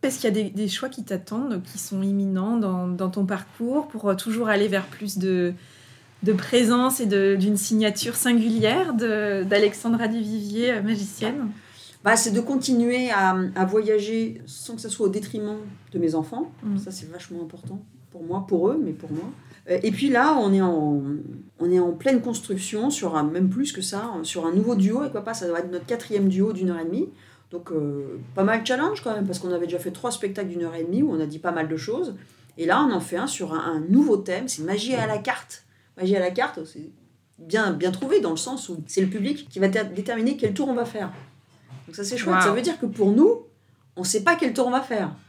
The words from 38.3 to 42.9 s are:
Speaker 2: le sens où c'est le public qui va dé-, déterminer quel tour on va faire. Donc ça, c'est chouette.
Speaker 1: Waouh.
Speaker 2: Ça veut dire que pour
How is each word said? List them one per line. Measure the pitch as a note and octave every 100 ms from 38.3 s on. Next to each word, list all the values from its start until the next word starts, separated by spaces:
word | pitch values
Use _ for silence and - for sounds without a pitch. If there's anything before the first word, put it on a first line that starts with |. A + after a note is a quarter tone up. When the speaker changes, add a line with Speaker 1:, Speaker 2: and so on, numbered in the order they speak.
Speaker 2:
le | D#3+
sens | - C4+ -
où | E3 D3+
c'est | -
le | F#3+
public | G3+ G#3 D4 -
qui | -
va | F#3+
dé-, | G#3 G3+ F3+
déterminer | G3 A#3 A3+ C#4+
quel | A3 G3
tour | C#4
on |
va | A#3+ A#3
faire. | A3 F#3 - - _ _ _ _ - -
Donc | E3
ça, |
c'est | G3+ B3
chouette. | - F#3
Speaker 1:
Waouh. |
Speaker 2:
Ça | G3
veut | G#3+
dire | B3+ D#4+
que |
pour | A#3+